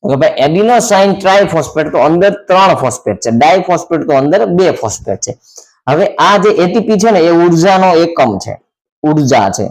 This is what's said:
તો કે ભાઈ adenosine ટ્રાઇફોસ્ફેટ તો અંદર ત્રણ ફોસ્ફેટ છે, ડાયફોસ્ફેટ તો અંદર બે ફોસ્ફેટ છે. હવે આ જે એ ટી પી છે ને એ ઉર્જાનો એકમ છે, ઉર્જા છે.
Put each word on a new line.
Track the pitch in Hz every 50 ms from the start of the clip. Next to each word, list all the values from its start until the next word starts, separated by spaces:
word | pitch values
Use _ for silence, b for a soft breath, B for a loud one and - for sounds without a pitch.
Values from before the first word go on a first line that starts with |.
| -
તો | 131
કે | 131 131
ભાઈ | 151 156 - - 123
adenosine | 147 160 185 208 226 247 233 - - 208 196 196 196 190 196
ટ્રાઇફોસ્ફેટ | - 185 190 202 202 - 165 165 147 - - 160 156 147
તો | 139 165 127 147
અંદર | 160 175 185 202 196 - - -
ત્રણ | 185 185 196 190 165 123 135
ફોસ્ફેટ | 127 117 - _ - 104 95 -
છે, | 120
ડાયફોસ્ફેટ | 113 117 120 156 180 190 170 - 180 160 - - 165 160 139 139
તો | 147 135
અંદર | 135 147 160 196 226 202 175 175
બે | 185 170 135 -
ફોસ્ફેટ | - 110 104 - - - 101 95 -
છે. | - - _ B B B B B B B B B -
હવે | 135 156 202 - - - 156 180
આ | 202 202 180
જે | 214
એ | 226 139 175 180
ટી | 190 233 196 -
પી | 214 208
છે | 190 226
ને | 214 185 160 170
એ | 170 165 170
ઉર્જાનો | 175 165 165 165 196 190 190 185 185 175 160 170
એકમ | 165 170 147 139 113 104 95 -
છે, | - 104 - _ _ _ _ _ _ _ _ -
ઉર્જા | 151 151 151 147 131 135 123 107 113 - -
છે. | 107 -